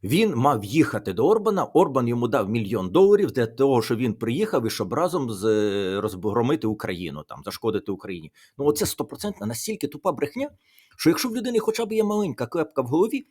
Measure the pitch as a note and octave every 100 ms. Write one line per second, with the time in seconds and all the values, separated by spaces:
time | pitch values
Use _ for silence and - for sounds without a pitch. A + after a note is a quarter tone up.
0 | F#2+ D#3+ A3 C3 C3+ C#3+ G2+ D3 C#3+ A2
1 | G#2 F2+ C#3 A3 G#3 G3 C#3 D3+ F#3+ C3
2 | A#2+ A#2+ A#2+ B2 G2 A#2 G2+ G#2+ F#2 G2+
3 | G3 G3+ F3 B2+ A2+ A#2 C#3 B2+ - A#2
4 | A#2+ G#2 A#2 C3 G#3+ D3+ A2+ - F#2+ B2
5 | F3 E3+ B2+ G2+ A2 G#2+ G#2 G2 F#2+ G2
6 | G#2 F#2 G#2 G#2+ A#2+ D#3 A2+ G#2+ G#2+ F2
7 | F2 C#2+ D2+ - D#2 - A2+ G#2 G2 F#2
8 | F#2+ F2 D#2 _ _ - C#3+ D3 F3+ -
9 | - - G#3 G3+ G3+ A#2 - G#3+ - -
10 | F#3+ A2 C#3+ A#3+ C#4+ _ _ _ _ _
11 | D#3+ - B3+ A3+ B3 A#3 G#3+ A3 A3 A3
12 | G#3+ G#3+ G3 - A#2+ F3 D#3 - B2 D3+
13 | A3 C4 -